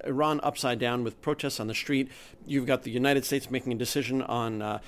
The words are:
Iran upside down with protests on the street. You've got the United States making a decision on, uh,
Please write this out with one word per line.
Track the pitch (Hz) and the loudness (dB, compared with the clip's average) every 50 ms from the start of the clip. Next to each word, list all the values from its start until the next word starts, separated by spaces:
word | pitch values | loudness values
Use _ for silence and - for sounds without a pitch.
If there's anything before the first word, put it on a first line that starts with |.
| - | -6
Iran | - 135 135 151 156 151 143 - | -4 0 2 2 2 2 2 0
upside | 143 143 - - 127 120 110 | 0 -2 0 0 0 0 2
down | 127 120 123 123 120 | 2 0 0 0 0
with | 113 - - | -2 -4 -4
protests | - 151 151 143 - 139 - - | -2 -2 -2 0 -2 -4 -4 -2
on | 110 110 | -4 -4
the | 110 | -2
street. | - - - 143 135 135 131 - - - - - - - | -4 -2 0 2 2 2 0 -4 -12 -20 -20 -20 -18 -8
You've | - 139 139 123 131 | -2 0 0 2 2
got | 131 127 - | 2 0 0
the | 123 | -2
United | 113 120 131 139 143 139 131 | 0 2 4 4 4 4 4
States | - 143 139 - - | 2 0 -2 -2 -2
making | 127 127 - 127 120 | -4 -2 -2 -2 -2
a | 110 | 0
decision | 123 - - 139 123 117 131 135 | 0 0 0 0 0 0 0 0
on, | - - 113 120 117 113 110 107 | 0 0 0 0 0 0 -2 -2
uh, | 104 104 104 107 - | -2 -4 -4 -4 -6